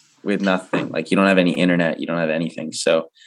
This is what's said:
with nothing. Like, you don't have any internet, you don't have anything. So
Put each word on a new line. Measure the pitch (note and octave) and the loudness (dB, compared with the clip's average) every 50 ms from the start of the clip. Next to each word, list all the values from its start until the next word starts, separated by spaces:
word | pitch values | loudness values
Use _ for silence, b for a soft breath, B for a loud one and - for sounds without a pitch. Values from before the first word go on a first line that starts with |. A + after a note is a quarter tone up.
| _ _ _ _ | _ _ _ _
with | - G2 G2+ F2+ | -6 -4 -2 0
nothing. | G2 F#2+ F#2 F#2 - - - F2 - - | 0 0 0 0 -2 -4 -4 -4 -4 -4
Like, | - D#2+ D#2+ - | -6 -6 -2 0
you | F#2+ | 2
don't | F#2+ F#2+ | 2 4
have | G2 G2 F#2 | 4 4 4
any | F2+ F2 | 4 2
internet, | - - F2+ F2+ F2 F2 E2+ D#2+ - - | 2 2 2 2 2 2 0 0 -2 -4
you | D#2 | -6
don't | D#2+ E2 E2+ | -4 -2 -2
have | E2 D#2 | -2 -2
anything. | D#2 E2 E2+ E2 - D#2+ D#2+ D#2+ | -2 -2 -4 -6 -6 -10 -10 -10
So | E2 - - D#2+ E2 E2 E2 - b b b | -10 -2 0 2 2 2 0 -4 b b b